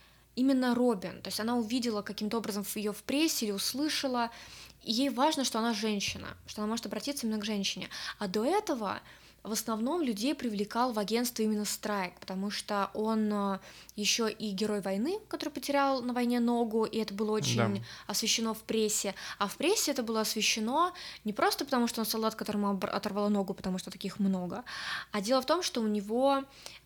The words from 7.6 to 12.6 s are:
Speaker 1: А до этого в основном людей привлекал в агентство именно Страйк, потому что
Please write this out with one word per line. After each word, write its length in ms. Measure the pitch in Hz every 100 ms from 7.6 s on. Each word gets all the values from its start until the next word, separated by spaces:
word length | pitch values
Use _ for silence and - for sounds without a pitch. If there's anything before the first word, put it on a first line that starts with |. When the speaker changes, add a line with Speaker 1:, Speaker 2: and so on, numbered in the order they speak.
| 196 - - - - -
Speaker 1:
А 80 | 208
до 180 | 208 240
этого 560 | 403 427 269 202 - - - - -
в 80 | -
основном 500 | 214 - 220 240 349
людей 320 | 269 196 247 311
привлекал 580 | 247 208 208 233 254
в 60 | 214
агентство 440 | 202 226 247 -
именно 220 | 214 214 208
Страйк, 480 | - 214 202 180 -
потому 320 | - 190 202
что 400 | 196